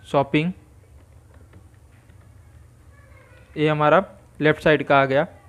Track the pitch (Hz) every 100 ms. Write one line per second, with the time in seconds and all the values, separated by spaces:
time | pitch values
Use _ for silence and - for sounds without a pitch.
0 | - 147 135 151 170 - - - _ -
1 | _ - _ - - - - _ _ _
2 | _ - - - - - - _ - -
3 | - - _ - - 151 151 151 151 160
4 | 202 - - - 147 151 165 147 - 139
5 | 135 135 170 -